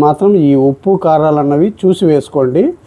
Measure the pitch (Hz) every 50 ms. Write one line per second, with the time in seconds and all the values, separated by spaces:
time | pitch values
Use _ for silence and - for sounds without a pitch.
0 | 147 151 147 - 196 202 208 185 151 139 139 135 135 139 139 - - 190 196 170
1 | - 165 156 151 151 156 151 147 143 143 143 147 175 214 208 - - 185 185 -
2 | 202 160 151 143 - - - 147 131 127 127 160 233 330 349 - _